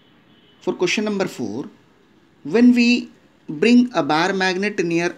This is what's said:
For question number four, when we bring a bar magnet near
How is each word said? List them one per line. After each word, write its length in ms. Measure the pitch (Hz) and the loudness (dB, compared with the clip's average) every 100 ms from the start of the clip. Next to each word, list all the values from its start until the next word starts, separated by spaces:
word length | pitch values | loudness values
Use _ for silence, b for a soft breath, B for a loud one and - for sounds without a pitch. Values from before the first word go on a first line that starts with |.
| _ _ _ _ _ _ | _ _ _ _ _ _
For 120 | - | -6
question 320 | 175 180 - | -4 -2 -2
number 220 | 214 196 190 | -4 -4 -4
four, 420 | - 110 110 185 _ _ _ _ _ _ _ | -6 -10 -10 -12 _ _ _ _ _ _ _
when 320 | 139 202 247 | -4 4 4
we 360 | 240 240 240 - - _ _ - | 4 2 0 -4 -18 _ _ -12
bring 420 | 151 214 240 240 | -2 4 4 4
a 80 | 170 | 0
bar 300 | 143 151 180 | 0 0 0
magnet 520 | 190 185 185 208 208 | 0 -2 -2 -4 -4
near 300 | 170 170 175 | -2 -2 -2